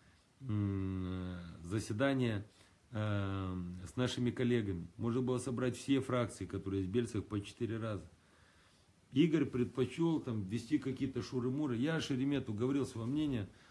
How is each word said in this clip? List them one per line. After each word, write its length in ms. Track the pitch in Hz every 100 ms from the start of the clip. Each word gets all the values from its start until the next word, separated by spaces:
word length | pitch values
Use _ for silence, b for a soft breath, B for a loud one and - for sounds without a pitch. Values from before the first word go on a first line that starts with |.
| b b b _
м, 640 | 135 104 101 98 95 95 92
э, 320 | 92 90 90 85 82
заседания, 800 | 85 107 - 107 139 135 120 104 101 b b b _
эм, 840 | 110 107 101 98 98 95 92 87 90 95
с 100 | -
нашими 340 | 123 123 120
коллегами. 560 | 110 123 120 101 85 85 -
Можно 240 | 117 120
было 160 | 127 127
собрать 380 | - 110 127 123
все 220 | - 139
фракции, 440 | 131 123 113 -
которые 380 | 92 98 95 98
есть 80 | 92
в 20 |
Бельцах, 320 | 113 117 104
по 160 | 90 104
четыре 380 | 101 - 110 113
раза. 260 | 110 98 82 - b b b b b b b _ _
Игорь 340 | 127 160 156 135
предпочёл 760 | 127 120 - 127 - 165 156
там 220 | - 110
вести 360 | 95 117 - 151
какие-то 440 | 135 123 135 120
шуры-муры. 540 | - 131 123 135 151 113
Я 240 | 143 160
Шеремету 520 | - 131 139 139 107
говорил 320 | 104 127 139
своё 220 | 131 113 113
мнение, 420 | 147 151 123 95 B B